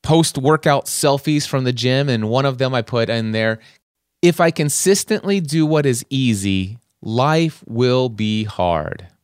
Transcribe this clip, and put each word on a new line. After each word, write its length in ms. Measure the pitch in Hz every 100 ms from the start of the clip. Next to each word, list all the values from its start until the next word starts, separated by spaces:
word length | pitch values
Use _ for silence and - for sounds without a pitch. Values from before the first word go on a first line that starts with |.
post-workout 800 | - 160 160 143 131 156 160 139
selfies 600 | - - 147 139 151 147 -
from 160 | 139
the 100 | 127
gym. 340 | 120 123 131 143
And 200 | 117 107
one 160 | 123
of 140 | 139 127
them 160 | 131
I 80 | 127
put 260 | 110 123 113
in 220 | 117 110
there, 280 | 110 110 110 - _ _ _ _ _
"If 180 | 175 165
I 120 | 165
consistently 880 | 165 147 - 185 196 - 214 196 202
do 260 | 151 160
what 200 | 151 156
is 200 | 143 120 -
easy, 640 | 135 127 104 101 95 92 117 _ _
life 640 | 110 113 139 160 165 -
will 420 | - 113 127 127 127
be 360 | 107 110 107
hard. 640 | 107 - 90 82 76 - 87 _